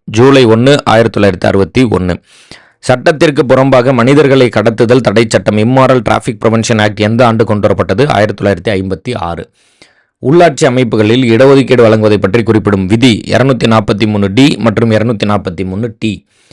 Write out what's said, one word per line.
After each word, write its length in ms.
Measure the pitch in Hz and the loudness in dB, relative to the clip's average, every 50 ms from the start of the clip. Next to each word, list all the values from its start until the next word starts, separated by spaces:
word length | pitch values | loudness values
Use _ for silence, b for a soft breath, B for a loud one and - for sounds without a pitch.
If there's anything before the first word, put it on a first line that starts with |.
| _ | _
ஜூலை 420 | - 107 110 123 139 135 135 127 | -4 0 2 4 4 4 4 4
ஒண்ணு, 300 | 110 110 113 123 139 147 - - | 4 2 2 2 2 2 2 0
ஆயிரத்தி 360 | 107 110 113 113 110 - 107 | 2 2 2 2 0 0 0
தொள்ளாயிரத்தி 260 | 101 98 92 - - | 0 0 0 0 -2
அறுபத்தி 380 | - 92 98 98 87 - 123 131 | -2 0 0 -2 -2 0 -2 0
ஒண்ணு. 380 | 110 107 - 92 90 87 - B B B B B B B B B B B B | 0 0 -2 -2 -4 -6 -6 B B B B B B B B B B B B
சட்டத்திற்கு 680 | - - 127 127 - 170 160 139 170 156 139 151 143 | -4 -4 -4 -2 0 -2 0 0 0 0 0 0 0
புறம்பாக 460 | 120 131 127 135 135 131 123 120 131 131 | 2 2 2 2 2 2 2 2 2 2
மனிதர்களை 560 | 120 113 131 143 147 143 135 135 135 127 113 | 2 2 2 2 2 2 2 2 2 2 0
கடத்துதல் 520 | - 110 104 117 110 - 123 110 127 131 | 0 -2 -2 -2 0 0 0 2 2 0
தடை 260 | 110 107 98 113 120 113 | 0 0 0 0 0 0
சட்டம், 280 | - 104 95 110 104 | -2 -2 -2 -2 -2
இம்மாரல் 460 | 107 107 120 131 131 131 127 131 127 104 107 | -2 -2 0 0 2 2 2 2 0 0 -2
டிராஃபிக் 280 | 110 110 - - 113 110 - | -4 -4 -4 -8 -8 -4 -4
பிரிவென்ஷன் 360 | 113 110 113 110 - 117 107 | -2 -2 -2 -2 -2 0 0
ஆக்ட் 200 | 104 107 101 104 | 0 -2 -2 -2
எந்த 260 | 104 107 113 120 127 | -2 -2 0 0 0
ஆண்டு 180 | 117 113 113 113 | 2 0 0 -2
கொண்டு 240 | - 107 104 98 101 | -2 -2 -2 -2 -2
வரப்பட்டது? 400 | 98 95 95 85 95 98 139 147 | -2 -2 -4 -2 -2 -2 -2 -2
ஆயிரத்தி 360 | 120 101 107 104 101 - 98 | 0 0 -2 -2 -2 -4 -4
தொள்ளாயிரத்தி 300 | 101 98 85 90 117 101 | -4 -4 -4 -4 -4 -4
ஐம்பத்தி 400 | 95 95 95 92 - - 127 120 | -4 -6 -6 -8 -10 -10 -10 -10
ஆறு. 360 | - 87 85 85 82 - - b b b b b b b b b b b b b _ - 123 | -8 -8 -10 -10 -10 -12 -16 b b b b b b b b b b b b b _ -2 0
உள்ளாட்சி 340 | 156 175 175 165 135 - 156 | 2 4 2 2 2 0 0
அமைப்புகளில் 720 | 131 123 131 127 110 107 107 107 107 117 131 131 117 113 | 0 0 0 0 0 0 0 0 2 2 0 2 2 2
இடஒதுக்கீடு 440 | 113 131 139 135 139 123 120 127 120 | 4 4 4 4 4 2 2 2 2
வழங்குவதை 380 | 117 110 110 110 107 107 104 98 | 4 4 4 2 2 2 0 0
பற்றி 240 | 104 95 98 117 107 | 0 0 -2 -2 0
குறிப்பிடும் 440 | 113 107 110 - 104 101 95 95 | 0 0 0 0 0 0 -2 0
விதி 360 | 90 110 117 127 127 107 - - | 0 0 2 2 0 0 -2 -4
இருநூத்தி 400 | - - 113 127 139 127 113 - | -4 -2 0 0 0 0 0 0
நாற்பத்தி 400 | 113 113 110 101 117 110 101 110 | 0 0 0 0 -2 -4 -2 -2
மூணு 260 | 107 107 101 101 98 98 | -2 -2 -2 -2 0 2
டி 240 | 123 135 156 - - | 2 2 2 2 0
மற்றும் 320 | 117 113 101 117 117 113 | -2 -2 -2 0 0 0
இருநூத்தி 360 | 110 104 110 120 117 101 - | 0 0 -2 -2 -4 -4 -4
நாற்பத்தி 380 | 104 104 98 90 95 85 90 95 | -2 -4 -4 -4 -8 -8 -8 -8
மூணு 320 | 92 92 101 117 117 113 _ | -8 -8 -8 -8 -8 -8 _
டி. 280 | - 110 98 82 b b b b b b | -8 -8 -8 -8 b b b b b b